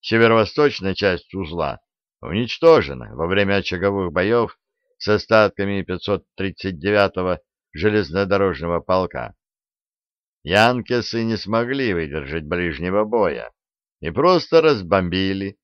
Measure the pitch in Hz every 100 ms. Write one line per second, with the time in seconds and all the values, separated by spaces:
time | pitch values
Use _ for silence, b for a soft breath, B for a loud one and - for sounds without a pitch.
0 | - 110 117 113 104 - 147 - 95 92
1 | 101 87 _ 95 85 85 73 - _ _
2 | _ _ - 90 123 - - 156 76 67
3 | 107 69 82 98 98 98 90 87 98 98
4 | 92 80 95 117 110 - _ _ _ _
5 | - 107 - 110 104 - 101 101 90 92
6 | - 101 _ - 95 87 95 87 87 104
7 | 98 - 92 87 _ _ _ 80 107 107
8 | 85 85 101 98 98 87 85 85 - 92
9 | 90 67 58 - _ _ _ _ _ _
10 | _ _ _ _ 73 90 113 127 - 123
11 | 107 117 113 107 98 113 120 139 127 87
12 | 78 73 69 82 76 87 87 71 85 98
13 | 107 117 95 69 57 _ _ _ _ _
14 | 76 85 160 180 - 165 160 131 90 98
15 | 90 92 95 95 98 98